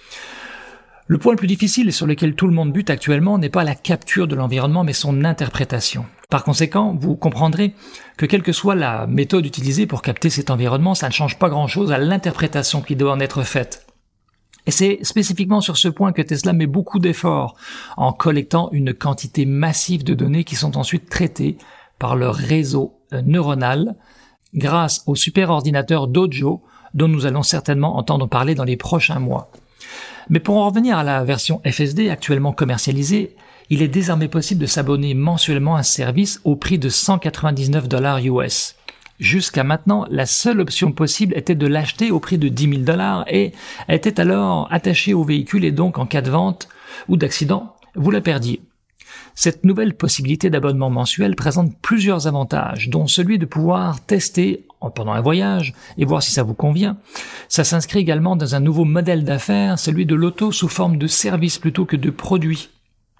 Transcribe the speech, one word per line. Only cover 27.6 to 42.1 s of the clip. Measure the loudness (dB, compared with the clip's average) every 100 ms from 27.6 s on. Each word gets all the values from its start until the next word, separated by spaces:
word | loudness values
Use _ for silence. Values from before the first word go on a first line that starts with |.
| 0 0 0 0
entendre | 0 0 0
parler | 0 0 0
dans |
les | 0 -2
prochains | -2 0 0 0
mois. | -2 -4 -6 -18 _ _ -20 -18 -18 -12 0
Mais | 0
pour | 2 2
en | 2
revenir | 2 2 2
à |
la | 0 0
version | 0 0 -2 -2 -2
F | 0
S | 0
D | 0 0
actuellement | -2 -2 0 0
commercialisée, | 0 -2 -2 -2 -2 0 0 -2 -8 -20 -20 -2
il | 0
est | 2
désormais | 2 0 0 0
possible | -2 0 0
de | 0
s'abonner | 0 0 0 0
mensuellement | 0 0 2 2 2 2 2
à |
un |
service | 0 0 0 0 0 0
au | 0 0
prix | 0 0
de | 0
cent | 0 0 0
quatre-vingt-dix-neuf | -2 -2 -2 0 2 0 0
dollars | 0 0 0 0
U | 0
S. | 0 -4 -6 -10 -20 -20 -20 -4
Jusqu'à | 0 0 0 0
maintenant, | 0 0 2 0 0
la | -2 -2
seule | 0 2 2
option | 0 0 0
possible | 0 0 0 0 0
était | 0
de | 2 2
l'acheter | 0 -2 -2
au | 0